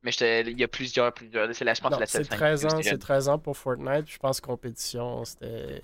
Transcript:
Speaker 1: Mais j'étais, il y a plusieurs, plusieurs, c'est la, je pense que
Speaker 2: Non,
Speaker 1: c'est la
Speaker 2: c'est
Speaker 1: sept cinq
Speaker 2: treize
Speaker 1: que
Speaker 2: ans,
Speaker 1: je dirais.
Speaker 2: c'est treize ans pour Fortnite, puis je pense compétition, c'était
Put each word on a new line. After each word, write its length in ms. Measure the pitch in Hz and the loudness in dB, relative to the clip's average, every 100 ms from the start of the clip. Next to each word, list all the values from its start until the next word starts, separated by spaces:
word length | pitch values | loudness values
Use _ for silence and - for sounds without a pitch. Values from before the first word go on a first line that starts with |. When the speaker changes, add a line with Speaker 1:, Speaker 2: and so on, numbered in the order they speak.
| 120 | -2
Speaker 1:
Mais 60 | |
j'étais, 300 | 113 120 113 | 2 4 4
il 160 | 113 120 | 2 2
y 40 | |
a 60 | 120 | 0
plusieurs, 440 | - 127 - 120 | 0 -2 2 2
plusieurs, 400 | - 117 113 110 | 2 -6 -2 0
c'est 120 | 117 | 0
la, 100 | 120 | 0
je 60 | 117 | 2
pense 100 | - | 2
que 100 | 135 | 2
Speaker 2:
Non, 60 | 110 | 0
Speaker 1:
c'est 120 | - | 0
la 60 | |
Speaker 2:
c'est 60 | 147 | -2
Speaker 1:
sept 0 | |
cinq 60 | 107 | 2
Speaker 2:
treize 240 | 151 151 | 2 2
Speaker 1:
que 40 | 151 | 2
Speaker 2:
ans, 40 | |
Speaker 1:
je 120 | 156 | 0
dirais. 120 | 151 | 0
Speaker 2:
c'est 40 | 101 | -2
treize 300 | - 139 135 | 2 2 4
ans 100 | 151 | 0
pour 160 | 151 143 | -2 -6
Fortnite, 460 | - 127 135 143 | -4 -4 -2 -2
puis 100 | 156 | -2
je 40 | - | -4
pense 220 | 135 131 | -2 -2
compétition, 840 | - 127 127 117 - 120 120 120 | -4 -6 -6 -8 -8 -4 -6 -6
c'était 580 | 117 - 120 113 - - | -8 -10 -10 -8 -8 -10